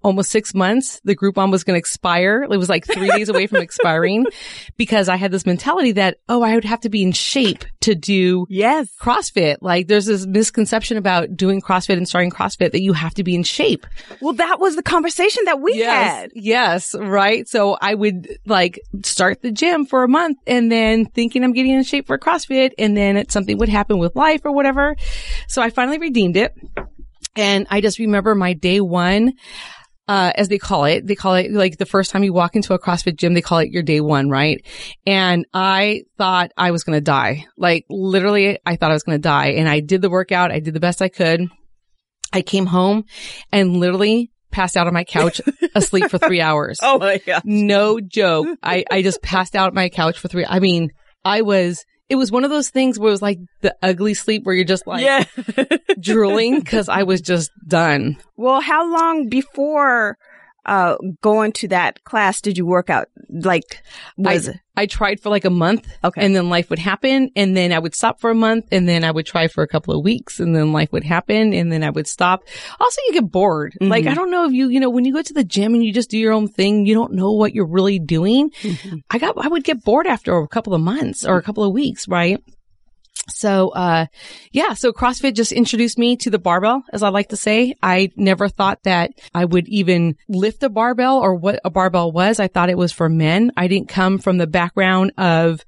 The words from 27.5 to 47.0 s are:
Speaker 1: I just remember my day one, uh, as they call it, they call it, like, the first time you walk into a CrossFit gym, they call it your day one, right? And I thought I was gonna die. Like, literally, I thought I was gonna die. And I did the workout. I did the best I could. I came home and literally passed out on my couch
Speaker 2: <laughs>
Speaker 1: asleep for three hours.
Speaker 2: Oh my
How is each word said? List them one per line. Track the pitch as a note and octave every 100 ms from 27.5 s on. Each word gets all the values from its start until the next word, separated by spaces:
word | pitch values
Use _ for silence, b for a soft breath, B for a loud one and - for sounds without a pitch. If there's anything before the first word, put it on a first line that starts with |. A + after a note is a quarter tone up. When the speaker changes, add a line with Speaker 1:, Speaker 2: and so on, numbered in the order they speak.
| G3 G3+
Speaker 1:
I | G3+
just | G#3 G3+
remember | A3 G3+ G3+
my | G3+ F3+
day | E3+ F3+ G3
one, | F#3 F3 F3 G3+ A#3+ C4 B B B B B _ -
uh, | G3 F3+
as | - F#3+
they | G3+
call | - F3
it, | C#3+ E3+
they | G3
call | G3 F#3+
it, | F#3 F3+
like, | G#3 F#3 D#3
the |
first | F#3+ G3 F#3+
time | G3
you | G3
walk | F3+ F3
into | G#3+ -
a | F#3
CrossFit | - F3 F3+
gym, | D#3 F3
they | F3
call | - E3+
it | D#3
your | F3+
day | D#3 D3+
one, | D3+ C#3+ C#3
right? | C3+ D3+ - B B B B
And | G3 G3 F#3 F3 -
I | F#3 F#3+ F#3+ G#3 G#3+ - -
thought | F#3+ F3+ F3 -
I | F3+
was | E3+
gonna | - D3+
die. | D3 C3+ G#2+ D3+ - -
Like, | F3 E3 -
literally, | G3 F#3+ F#3 G3 G#3 G3 -
I | -
thought | E3+ D#3
I |
was | D3+
gonna | - D3+
die. | D#3 C#3+ C#3
And | D3 D#3
I | D3+
did | D3+ F#3+
the | F#3+
workout. | F#3 F3+ F3+ F3+
I | D#3
did | D#3
the | D#3
best | F3 -
I | F#3+
could. | - E3 E3 F3 _ - _ _ _ _ - -
I | F#3+
came | - G3
home | F#3 F3+ F#3+ G#3+ - B B B B
and | G3+ F#3 F3+
literally | F3+ F#3 G#3 A3+ A#3+ _ -
passed | G3 F#3
out | F#3 E3+
on |
my | F3
couch | F3 E3 E3+ - - -
Speaker 2:
<laughs> | E4
Speaker 1:
asleep | G#3 - F#3 E4
for | F3+
three | D#4+ F3
hours. | D#3 D3+ D3 D3
Speaker 2:
Oh | B3+
my | C4+